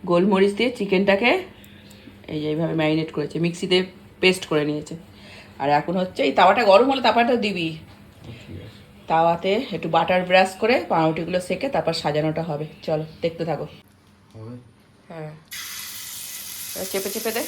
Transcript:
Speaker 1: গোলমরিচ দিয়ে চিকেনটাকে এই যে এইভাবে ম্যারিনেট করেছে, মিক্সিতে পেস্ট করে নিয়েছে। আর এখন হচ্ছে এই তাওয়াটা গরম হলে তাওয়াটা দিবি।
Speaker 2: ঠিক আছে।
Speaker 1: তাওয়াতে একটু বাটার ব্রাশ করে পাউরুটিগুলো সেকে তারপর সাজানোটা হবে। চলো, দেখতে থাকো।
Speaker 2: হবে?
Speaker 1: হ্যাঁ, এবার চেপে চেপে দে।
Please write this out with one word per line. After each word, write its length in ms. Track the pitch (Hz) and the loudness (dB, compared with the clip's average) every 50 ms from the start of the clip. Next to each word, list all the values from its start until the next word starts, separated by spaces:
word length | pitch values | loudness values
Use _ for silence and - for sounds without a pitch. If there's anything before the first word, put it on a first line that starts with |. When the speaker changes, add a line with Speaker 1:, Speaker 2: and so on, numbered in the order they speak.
| - | 0
Speaker 1:
গোলমরিচ 480 | 175 175 175 185 214 196 190 196 202 202 | 2 2 2 4 4 4 4 4 2 2
দিয়ে 180 | 202 233 254 247 | 0 0 -2 0
চিকেনটাকে 540 | - 208 185 190 185 196 196 196 196 233 247 320 381 - - - - - - - - - - - - - - - - - | -4 -2 0 2 2 4 4 2 4 4 2 2 2 -2 -8 -18 -20 -20 -20 -20 -20 -20 -20 -20 -20 -20 -20 -20 -20 -14
এই 140 | - - 151 | -10 -8 -6
যে 80 | 151 151 | -4 -4
এইভাবে 240 | 151 156 170 160 160 | -2 -2 -2 -2 0
ম্যারিনেট 380 | 160 156 156 156 160 160 160 | 0 0 2 2 0 -2 -2
করেছে, 280 | - 156 147 - - 160 | -4 -6 -6 -4 -2 -2
মিক্সিতে 380 | 165 170 170 - - 180 185 185 185 - - - - - - - | -2 -2 -2 -4 -2 0 2 0 0 -2 -10 -20 -20 -20 -6 2
পেস্ট 260 | - 185 185 185 - | 2 2 2 2 -2
করে 200 | - 160 151 147 | 0 0 0 0
নিয়েছে। 300 | 151 147 151 151 - 160 165 - - - - - - - - - - - - | 0 -2 -4 -6 -10 -14 -16 -16 -20 -20 -20 -20 -20 -20 -20 -20 -20 -8 -4
আর 100 | 139 143 | 0 2
এখন 280 | 147 147 151 - 175 | 2 2 2 0 -2
হচ্ছে 260 | 190 185 185 - - 277 | -2 -2 -2 -2 0 0
এই 80 | 269 | 2
তাওয়াটা 320 | - 220 185 185 202 247 233 | 4 6 6 6 6 6 6
গরম 280 | 202 190 202 247 269 | 8 8 8 8 6
হলে 100 | 269 262 | 2 2
তাওয়াটা 340 | 240 226 214 233 240 240 247 | 2 2 4 4 2 2 2
দিবি। 340 | 226 202 208 190 180 165 160 | 0 0 -2 -2 -2 -4 -4
Speaker 2:
ঠিক 880 | 160 160 - - - - - - - - - - 120 - - - - | -6 -10 -16 -20 -20 -20 -20 -20 -20 -20 -18 -18 -18 -18 -18 -16 -16
আছে। 220 | - - - - - - - - - - | -16 -16 -18 -20 -20 -20 -20 -20 -20 -4
Speaker 1:
তাওয়াতে 540 | - 165 160 165 170 170 170 - 190 196 226 269 - | 0 2 4 4 4 2 0 0 0 0 0 -2 -4
একটু 180 | 202 165 - 170 | -6 -6 -4 0
বাটার 360 | 165 165 170 175 185 185 180 | 2 2 2 4 2 0 2
ব্রাশ 260 | 175 185 185 190 190 - - | 4 6 6 6 4 0 -2
করে 260 | 226 214 254 - - - | 0 2 2 2 0 0
পাউরুটিগুলো 520 | 214 165 160 160 160 175 170 170 180 180 | 2 2 2 2 2 0 -4 -2 -2 -4
সেকে 280 | 180 - 185 180 - 269 | -2 -2 -4 -4 -2 -2
তারপর 240 | - 175 - 165 165 | -2 0 0 0 -2
সাজানোটা 500 | - - 156 147 151 151 160 151 160 165 | -2 -2 0 0 0 0 0 -2 -2 -4
হবে। 220 | 175 147 143 156 156 - - - | -4 -6 -6 -6 -10 -12 -12 -4
চলো, 220 | - 160 151 156 - - - | -4 -2 -2 -4 -8 -10 -4
দেখতে 240 | - 170 165 - 170 | -4 -4 -4 -4 -4
থাকো। 180 | 165 151 139 151 | -4 -4 -6 -6
Speaker 2:
হবে? 920 | 156 - - - _ _ _ _ _ _ _ _ _ - 110 110 113 123 123 120 - _ _ _ _ _ _ _ | -12 -12 -20 -20 _ _ _ _ _ _ _ _ _ -20 -18 -16 -14 -16 -16 -18 -20 _ _ _ _ _ _ _
Speaker 1:
হ্যাঁ, 240 | - 175 160 156 151 156 156 - _ - - - - - - - - - - - - - - - - - - - - - - - - - | -18 -14 -14 -14 -14 -14 -18 -20 _ -16 -14 -14 -12 -14 -14 -14 -14 -14 -14 -14 -14 -14 -12 -12 -12 -14 -14 -14 -14 -14 -12 -12 -12 -10
এবার 100 | - 185 - | -10 -10 -6
চেপে 180 | - 196 196 202 | -6 -6 -6 -6
চেপে 220 | 196 220 - 226 | -8 -6 -6 -4
দে। 120 | 208 233 311 | -4 -4 -6